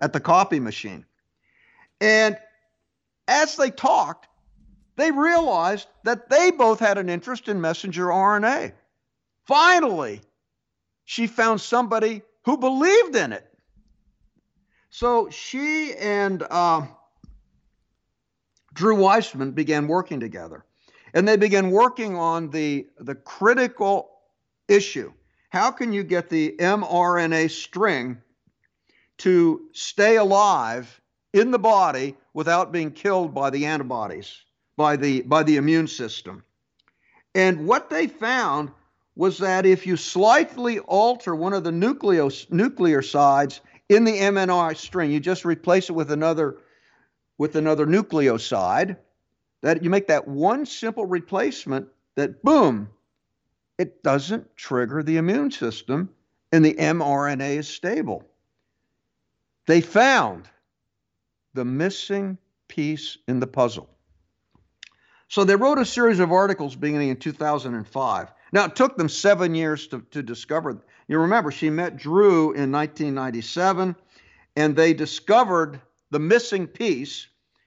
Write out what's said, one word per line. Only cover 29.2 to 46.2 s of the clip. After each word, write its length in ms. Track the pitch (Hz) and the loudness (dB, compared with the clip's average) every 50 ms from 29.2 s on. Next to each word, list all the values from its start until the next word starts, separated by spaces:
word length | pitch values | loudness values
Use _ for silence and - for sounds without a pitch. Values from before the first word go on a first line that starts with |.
| - 190 180 175 170 165 160 - - - - | 0 2 4 4 4 4 2 0 -6 -14 -16
stay 440 | - - - - - 202 214 226 | -14 -12 -8 -2 2 4 4 4
alive 840 | 220 214 196 196 196 208 208 185 151 120 113 113 123 123 117 - _ _ _ _ _ _ _ - | 4 4 4 4 4 4 4 2 0 -2 -4 -6 -8 -10 -14 -18 _ _ _ _ _ _ _ 2
in 200 | 196 226 240 254 | 2 2 4 2
the 60 | 233 | 0
body 560 | 190 226 220 202 185 165 139 131 135 143 139 - _ _ - | 2 2 4 4 4 2 0 -2 -6 -8 -8 -12 _ _ -10
without 400 | - 156 156 170 175 185 - 160 | -6 -2 0 0 0 0 -2 -4
being 180 | 175 160 156 | -6 -6 -6
killed 420 | 143 - - 202 196 185 180 160 135 | -8 -6 -4 -2 0 0 -2 -4 -4
by 180 | 135 139 139 | -4 -4 -2
the 160 | 135 143 147 | -2 -4 -4
antibodies? 720 | 147 156 151 139 123 127 117 107 101 87 80 98 - - - _ _ _ _ _ _ _ | -4 -4 -4 -6 -6 -8 -8 -8 -8 -10 -12 -14 -18 -20 -20 _ _ _ _ _ _ _
By 200 | - 151 151 147 | 0 0 0 2
the, 260 | 139 135 143 135 131 - | 0 0 -2 -2 -2 -2
by 200 | 123 147 156 156 | 0 0 2 2
the 140 | 151 151 | 2 2
immune 300 | 143 139 151 160 165 160 | 2 2 2 2 0 0
system. 560 | 147 - - 123 110 - - - 87 92 - - _ _ _ _ _ _ _ _ _ _ _ _ _ _ _ _ _ - | -2 -6 -10 -12 -12 -12 -14 -14 -16 -18 -18 -20 _ _ _ _ _ _ _ _ _ _ _ _ _ _ _ _ _ 0
And 320 | 190 185 185 180 156 151 | 2 2 2 2 0 0
what 240 | 170 226 285 294 - | 0 0 0 0 -2
they 160 | 311 320 330 | -4 -4 -4
found 640 | 254 - - 220 226 254 254 233 180 139 147 151 143 - _ _ _ _ _ _ _ _ | -4 -4 -6 -6 -4 -2 -2 -2 -2 -2 -4 -6 -8 -12 _ _ _ _ _ _ _ _
was 220 | - 165 190 175 - | -2 -2 -2 -2 -2
that 280 | 190 190 185 185 185 | -2 -2 0 2 4
if 200 | 190 185 180 - | 4 4 4 2
you 100 | 190 180 | -2 -4
slightly 800 | 156 - - - 180 190 220 240 294 320 - - - 247 240 233 208 | -4 -4 -4 -2 2 4 6 6 4 4 0 -4 -6 -6 -6 -6 -6
alter 540 | - - 170 196 214 233 247 240 - 190 170 | -6 -2 0 2 2 2 0 -2 -4 -6 -6
one 180 | 156 165 190 196 | -4 -4 -2 -2
of 120 | 196 165 | -2 -2
the 60 | 170 | -2
nucleos-, 800 | 165 170 185 233 285 285 - 208 185 165 147 139 135 - - - | -2 0 0 0 0 -2 0 2 2 2 2 0 -2 -6 -8 -4
nuclear 520 | - 165 214 269 - - 185 175 156 139 131 | 0 0 0 0 0 0 2 2 2 2 0
sides 580 | - - 147 143 143 139 139 143 139 135 - - _ _ _ _ - | 0 2 4 4 6 6 4 2 0 -4 -10 -20 _ _ _ _ 4
in 160 | 202 220 233 | 4 6 6
the 140 | 220 220 196 | 4 2 2
M 200 | 196 196 202 196 | 2 0 2 2
N 120 | 190 185 | 2 2
R 240 | 180 180 175 160 156 | 2 2 0 0 -4
string, 380 | 156 - - - 185 170 147 147 | -6 -10 -8 -4 -2 -2 0 -2
you 80 | 151 | -2
just 240 | 143 170 185 180 - | -2 -2 -4 -2 -2
replace 440 | 175 165 - - 175 180 190 185 - | -2 -4 -2 2 2 2 2 2 0
it 40 | 170 | -4
with 180 | 160 156 131 | -4 -4 -2
another, 460 | 147 147 | -2 -2